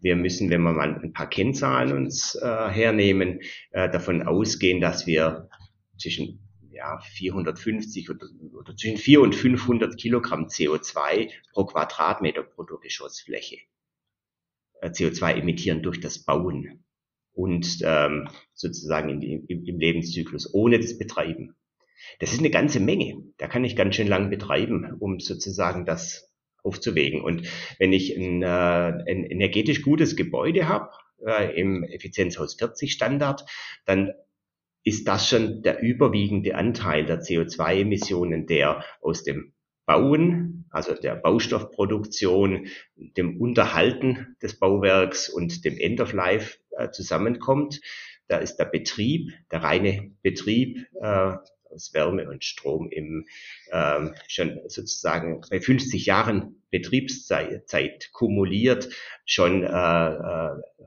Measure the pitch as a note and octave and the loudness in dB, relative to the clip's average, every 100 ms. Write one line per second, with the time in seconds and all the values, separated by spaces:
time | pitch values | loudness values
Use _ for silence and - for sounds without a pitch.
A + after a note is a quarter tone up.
0 | F#2 F2 F2 F2+ F#2 E2+ E2+ D#2 D2+ - | 2 2 2 0 2 4 4 2 0 -2
1 | E2 - E2 - G#2+ C#3 C2 C2 - C#3 | -8 -8 -6 0 0 0 0 2 2 0
2 | C3 - - - B2 A2+ A2 G2+ A2+ G#2+ | -2 -4 -6 -4 -4 -2 -2 2 4 6
3 | G2+ F#2+ F2+ F2+ - - - F#2 F#2 E2 | 6 4 2 -2 -10 -18 -8 -2 0 0
4 | F#2+ E2+ - F2+ G#2+ - F#2+ F2+ E2+ E2+ | 0 0 2 0 0 2 2 4 2 0
5 | F2 D#2 D#2+ - - - - _ _ - | 0 2 2 0 -10 -20 -20 _ _ -12
6 | - - C2 - - _ C#2 C2 C#2+ D#2 | -8 -6 -6 -10 -20 _ -20 -12 -10 -10
7 | - - F#2 G2 D#2+ - A2+ A2 G#2+ F#2+ | -12 -8 -4 -2 -4 -4 -4 -4 -6 -10
8 | F2 - - - D#2 - - - A2 G#2+ | -10 -12 -14 -20 -20 -18 -18 -8 -6 0
9 | C3 D3 A#2 G2 B2+ B2 B2 A#2 A2 - | 6 8 8 6 2 2 2 2 0 -2
10 | A#2 A#2+ A#2 D2+ D#2+ - D2+ D#2 - D#2+ | 0 0 0 -4 -4 -2 0 0 -4 -4
11 | D2 G2 - - _ - G2 D#2 D2+ - | 0 0 -2 -8 _ -2 -2 0 -2 0
12 | D#2+ - D#2+ D#2 - - - D2+ C#2+ - | 0 0 -2 -4 -8 -12 -14 -12 -12 -12
13 | C2+ - - - - - - _ _ _ | -12 -14 -10 -10 -10 -18 -20 _ _ _
14 | _ _ _ _ _ _ _ - E2+ E2 | _ _ _ _ _ _ _ -12 -8 -2
15 | E2 - E2+ - E2 E2+ G2+ D#2+ D#2 - | -2 0 0 0 0 0 0 -2 -2 -6
16 | D2 - - D2+ F2+ C#2 - - _ _ | -8 -8 -2 0 0 -6 -10 -14 _ _
17 | _ _ _ - F#2 F2 E2+ - E2 D#2 | _ _ _ -4 0 0 -2 -2 2 4
18 | D2 D2+ D2+ - _ - F2 E2 D#2 D#2 | 4 0 -6 -14 _ -10 -8 -6 -2 -2
19 | D2+ C#2+ A#1+ D#2 - E2+ F2 F2 E2 E2+ | -2 -4 -6 -6 -6 -8 -6 0 2 2
20 | E2+ E2 D#2+ - - G2 A#2 A#2 A#2 - | -2 -6 -6 -8 -2 2 6 4 2 -6
21 | G2+ - E2 D#2+ - _ _ _ _ _ | -8 -4 -4 -6 -10 _ _ _ _ _
22 | - - - B2 D#3 E3 C#3+ A#2+ G#2+ G3+ | -18 -8 -4 0 2 2 2 2 2 0
23 | - - - - - B2 B2+ - F#2+ G#2 | -2 -8 -16 -12 -4 -2 0 2 0 2
24 | G2+ F#2+ G2 G2+ - C#2+ A2 F#2 - - | 2 2 0 -4 -2 0 0 -2 -4 -6
25 | G2 F2+ - F2+ G2+ F2+ F2 F2+ F2 E2 | -4 -4 -6 -8 -6 -2 -2 -2 -4 -4
26 | - - _ _ _ _ G2 - A#2+ E2 | -6 -12 _ _ _ _ -6 -4 -2 2
27 | C#2+ D2+ - - - - - - F#2+ F#2+ | 2 0 -2 -4 -4 -10 -8 2 4 4
28 | F#2 - F#2 F2 F2+ F2+ F2 F2 F2 E2+ | 2 -4 -2 0 2 2 4 4 2 -2
29 | - F#2 F2 F2+ F#2+ G2+ G#2+ C#3 C3+ D3+ | -4 -4 -2 0 2 2 2 2 4 4
30 | D#3 - - B1+ A2+ E3+ D#3+ G#3 - - | 4 2 -2 0 2 2 2 0 -4 -18
31 | _ - A2 G#2+ F2+ D#2 G2 F#2+ - - | _ -8 -2 0 0 0 0 0 -4 -10
32 | F#2+ - F2+ F2 D2 - A#2 - C#3 - | -6 0 0 -2 -8 -4 -6 -4 -6 -2
33 | A#2 C#3+ C#3+ C#3 - - - - - F#2+ | 0 2 0 -2 -8 -14 -14 -8 0 2
34 | G2 - _ _ _ _ _ _ A2+ G#2 | 2 -4 _ _ _ _ _ _ -2 0
35 | G2+ G2 - A#2 A2 - F2 - A#2 A#2+ | 0 2 4 2 2 0 0 2 2 4
36 | C3 G#2 G2+ G2+ F2+ - G#2+ A2+ F#2+ D2+ | 4 4 2 0 0 0 0 0 0 0
37 | D#2 E2 - E2+ E2 - D#2+ F#2+ G#2 G2+ | 2 -2 0 -2 0 -2 0 2 2 0
38 | - F2+ F2 E2 - D#2 C#2+ D2 - - | -2 -2 0 -2 0 2 4 0 -6 -6
39 | D#2+ E2 C#2+ C#2+ - _ _ _ - D#2 | -4 -4 -4 -6 -8 _ _ _ 2 4
40 | C3+ D#3 F3 F3 E3+ - - D#2 - - | 6 4 4 2 -2 -8 -8 -6 -4 -4
41 | C2 A1+ D#2+ A2+ A#2 A#2 G#2+ - G2+ G#2+ | -4 0 4 4 2 -2 -2 0 0 0
42 | G#2 - G2 F#2 G2 F#2+ - - - - | -2 0 4 4 4 2 -6 -16 -20 -20
43 | - - F2 E2+ A#2+ A2+ F#2 E2 G#2 - | -10 -2 -2 0 0 4 4 4 2 2
44 | C3 A#2+ - - G2+ - F#2+ G2 F#2+ F#2+ | 0 -2 -6 -10 -8 0 2 4 6 6
45 | F#2 - - - F2 E2+ D#2 - D#2+ B2 | 4 0 -4 -4 -4 -2 -4 -2 -2 0
46 | A#2 G2+ F2+ G#2+ A2 - - - - - | -2 0 0 0 -2 -14 -12 -8 -8 -6
47 | - E2 A2 A#2+ C3 C#3 D3 - - - | -4 0 0 -2 0 0 0 -6 -14 -16
48 | - - - E2+ - - - D#2+ - - | -16 -14 -4 -2 -2 -2 -2 -2 -4 -2
49 | A2+ E3 - - - E2 D#2+ F2+ G2 G2 | 0 0 -4 -12 -8 -2 2 2 2 0
50 | - - F#2+ F2 G2+ A2+ C3 - - - | -6 -4 -2 -2 0 2 2 -2 -12 -8
51 | G#2+ G2 F#2+ F#2+ - _ - E2 - D#2 | 0 2 2 -2 -10 _ -20 -20 -6 0
52 | D#2+ F#2+ D#2 C2+ - - C#2+ D#2+ E2 D#2 | 2 0 -4 -8 -8 -6 -4 -4 -4 -8
53 | D2+ D#2+ - - - - - E2 D2 D2 | -8 -8 -10 -16 -20 -20 -6 -2 0 0
54 | D#2 - - - D#2+ - - - - - | -2 -8 -10 -2 -2 -4 -12 -10 -8 -4
55 | E2+ E2+ E2+ D#2+ - F#2 - C3 - F#2 | 0 0 -2 -6 -4 -2 2 2 2 -2
56 | G2+ G2 A2+ F#2+ - - _ F2+ - C3 | 2 2 2 0 -4 -12 _ -4 0 -2
57 | C3+ - - D#2+ F2 - - C#2+ D2 - | -2 -6 -2 -2 -2 -8 -4 -2 -2 -6
58 | - - A2+ G2 F#2+ G2 B2+ B2 - - | -14 -2 0 2 2 2 2 2 -2 -12
59 | - - - - F2+ F#2+ F2 F2 F2 E2+ | -16 -12 -2 4 4 4 2 2 4 4
60 | E2 D2+ E2+ E2 D#2+ D#2 - _ | 2 0 -4 -2 -4 -6 -12 _